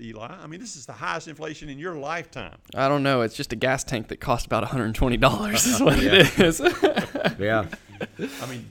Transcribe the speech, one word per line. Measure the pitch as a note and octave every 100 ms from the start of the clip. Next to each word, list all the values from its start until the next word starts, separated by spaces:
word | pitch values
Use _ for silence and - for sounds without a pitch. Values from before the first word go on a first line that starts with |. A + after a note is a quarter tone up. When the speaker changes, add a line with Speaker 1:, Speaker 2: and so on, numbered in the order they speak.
Speaker 1:
Eli? | A#2 G#2+ A#2
I | F#3 D#3
mean, | E3
this | A#3 D#3+
is | A#2+
the |
highest | A2+ F3 E3 D#3+
inflation | D3+ D#3 D3+ D3+
in | C#3
your | F3 D#3+
lifetime. | C#3 E3+ - C3+ F#2 - _
Speaker 2:
I | - C3+
don't | C#3+
know. | C#3 C3
It's | A2+ -
just | C#3+
a | A2
gas | B2+ C3
tank | - A#2+ -
that | -
cost | - A#2+ -
about | A2+
a | G2+
hundred | C3+ A2 A2
twenty | C3+ A#2
dollars | C3 A2+ G#2+ G#2+ A#3+
is | A3+
what | B3 C#3
Speaker 3:
<laughs> |
Yeah. | C3
Speaker 2:
it | - D3 -
is. | F3+ D#3+
<laughs> | D#4+ - D4+ B3 - C#4+ F#3+ A#2
Speaker 3:
Yeah. | G2+ A2 F2+ - - - - - D#3 -
Speaker 1:
I | B2
mean, | B2 G#2+